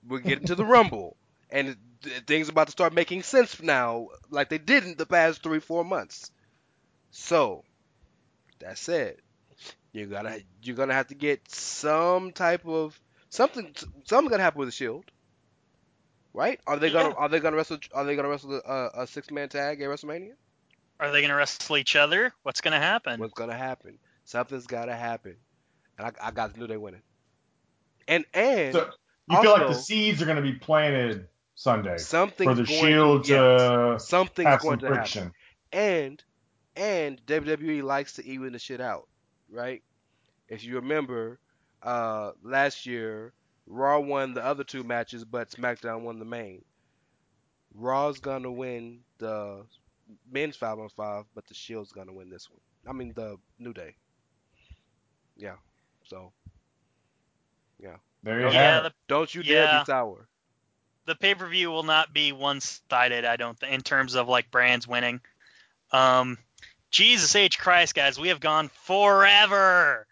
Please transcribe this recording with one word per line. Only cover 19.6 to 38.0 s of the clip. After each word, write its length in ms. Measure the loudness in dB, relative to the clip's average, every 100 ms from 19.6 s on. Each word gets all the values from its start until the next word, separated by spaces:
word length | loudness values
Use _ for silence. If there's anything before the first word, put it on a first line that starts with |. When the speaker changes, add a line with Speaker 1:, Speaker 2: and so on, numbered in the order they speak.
| -6 -6
Speaker 1:
at 60 | -8
WrestleMania? 460 | -8 -10 -12 -14 -20 _ _ _ _ _ _
Speaker 2:
Are 120 | 0
they 100 | 2
gonna 140 | 2 4
wrestle 420 | 2 0 -2 0
each 180 | 2 4
other? 380 | 4 4 0 -2
What's 200 | -8 -4
gonna 180 | 0 2
happen? 400 | 2 0 -2 -6
Speaker 1:
What's 140 | -8
gonna 200 | -8 -8 -6
happen? 420 | -8 -10 -14 -20 _ _ -8
Something's 400 | -6 -4 -8 -8
gotta 280 | -8 -6 -6
happen. 400 | -6 -8 -10 -20 _ _ _ _ _ -12
And 80 | -12
I, 200 | -8 -8
I 40 |
got 220 | -6 -6
the 60 | -8
New 80 | -10
Day 100 | -10
winning. 240 | -12 -18 _ _ _ _ _ _ _ _ _ _ -2
And, 160 | -2 0
and 400 | 0 2 2 2
Speaker 3:
So, 160 | 0 -2 -8 _ _ 2
you 120 | 6
feel 100 | 8
like 100 | 8
the 60 | 6
Speaker 1:
also, 120 | -2
Speaker 3:
seeds 400 | -2 0 0 0
are 40 | 0
gonna 160 | 0
be 120 | -2
planted 760 | -4 2 2 4 0 -2 -4 -10 _ _ -4
Sunday 420 | 0 0 0 -6
Speaker 1:
something's 500 | -2 0 0 2 2
Speaker 3:
for 60 | 2
the 80 |
Speaker 1:
going 160 | 0 2
Speaker 3:
Shield 440 | 4 6 6 6 4
Speaker 1:
to, 60 |
yes, 680 | 6 8 8 6 4 2 0
Speaker 3:
to 40 | 0
Speaker 1:
something's 380 | 0 0 2 4
Speaker 3:
have 140 | 4
Speaker 1:
going 180 | 2 -2
Speaker 3:
some 100 | -2
Speaker 1:
to 60 | -2
Speaker 3:
friction. 280 | -2 -6
Speaker 1:
happen. 100 | -8 -14 _ _ _
And, 500 | -2 0 0 -2 -10 _ _ _ _ _ -8
and 500 | -4 -2 -4 -8 -4
W 260 | -2 0
W 200 | -4 -2
E 100 | -4
likes 320 | -2 -2